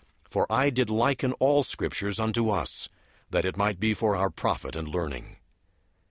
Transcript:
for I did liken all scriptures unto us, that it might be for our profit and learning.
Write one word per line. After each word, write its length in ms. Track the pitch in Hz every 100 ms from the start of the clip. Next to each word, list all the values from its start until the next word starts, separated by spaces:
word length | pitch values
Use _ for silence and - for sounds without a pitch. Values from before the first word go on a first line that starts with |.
| _ _ _
for 220 | 98 90
I 200 | 113 143
did 200 | 123 110
liken 440 | 110 127 135 127
all 280 | - 135 147
scriptures 560 | - - 82 - 101 98
unto 320 | 110 117 110
us, 380 | 95 69 - - _ _ _ _
that 140 | 87
it 120 | 92 90
might 220 | 104 90
be 160 | 110
for 220 | 110 110 95
our 140 | 95
profit 440 | - 117 - 67
and 140 | 80 78
learning. 480 | 85 80 64 53 - _ _ _ _ _ _ _